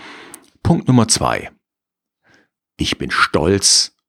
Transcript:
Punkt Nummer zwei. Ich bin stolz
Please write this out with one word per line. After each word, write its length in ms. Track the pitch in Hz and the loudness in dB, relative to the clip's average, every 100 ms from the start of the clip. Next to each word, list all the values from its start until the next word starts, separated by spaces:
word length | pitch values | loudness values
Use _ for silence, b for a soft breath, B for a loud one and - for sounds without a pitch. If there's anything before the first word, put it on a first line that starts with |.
| B B B B B _ | B B B B B _
Punkt 240 | - 170 - | 0 0 4
Nummer 200 | 127 110 | 4 4
zwei. 440 | - 62 53 - - _ _ _ _ _ _ b b b _ _ - | 0 -2 -4 -6 -18 _ _ _ _ _ _ b b b _ _ -6
Ich 200 | - - | -6 -4
bin 140 | 69 | -6
stolz 840 | - - - 78 98 - - - _ | -4 -2 0 2 2 2 0 -2 _